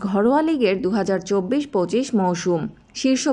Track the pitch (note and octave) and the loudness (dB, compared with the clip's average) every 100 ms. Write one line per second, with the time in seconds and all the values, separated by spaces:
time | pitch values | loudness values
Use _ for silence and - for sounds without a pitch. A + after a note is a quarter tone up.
0 | G3+ G3 A3 C#4+ D#4+ D#4 A3 F#3+ F#3 G#3+ | -2 0 2 2 2 2 2 2 0 0
1 | G3 F#3+ F3+ G3+ F#3 C#4 C#4+ G3 F3 G3+ | 0 -2 0 -2 0 -2 -2 -2 0 0
2 | C4+ A3 F#3 F3 F#3 E3+ D3 - _ - | 0 0 0 0 0 -2 -2 -12 _ -4
3 | C4 C4 D4 | 0 0 0